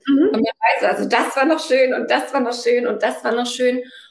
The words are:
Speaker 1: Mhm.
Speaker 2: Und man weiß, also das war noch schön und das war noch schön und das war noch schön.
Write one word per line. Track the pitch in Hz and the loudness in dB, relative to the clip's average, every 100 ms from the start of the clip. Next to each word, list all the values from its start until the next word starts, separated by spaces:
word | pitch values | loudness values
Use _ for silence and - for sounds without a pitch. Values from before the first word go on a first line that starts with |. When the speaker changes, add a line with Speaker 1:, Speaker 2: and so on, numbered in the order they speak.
| 277 | 0
Speaker 1:
Mhm. | 277 381 | 2 4
Speaker 2:
Und | |
man | - | 2
weiß, | - - - 539 202 - | -2 0 0 2 0 -2
also | 196 | 0
das | 240 - 269 | 0 0 0
war | |
noch | 269 320 | 0 0
schön | - 262 254 | 0 2 2
und | 247 226 | 0 0
das | 262 - | -2 0
war | 277 | -2
noch | 233 | -2
schön | 240 233 240 240 | -2 0 0 0
und | 208 | -2
das | 226 - | -2 -2
war | 240 | -4
noch | 233 240 | -2 -4
schön. | - 254 254 247 - - | -2 0 -2 -6 -16 -20